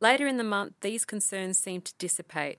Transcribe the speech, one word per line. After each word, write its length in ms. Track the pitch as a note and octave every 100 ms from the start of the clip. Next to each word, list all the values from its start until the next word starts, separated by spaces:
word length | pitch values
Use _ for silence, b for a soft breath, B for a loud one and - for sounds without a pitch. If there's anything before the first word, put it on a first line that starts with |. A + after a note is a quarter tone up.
Later 260 | A3 C4+ C#4+
in 100 | B3
the 60 |
month, 300 | A3 G3+ G3+ -
these 240 | G3+ A3+
concerns 520 | - G#3+ - G3 F#3 F#3
seemed 280 | G3 F3+
to 100 | - -
dissipate. 600 | F3 - - D#3 D3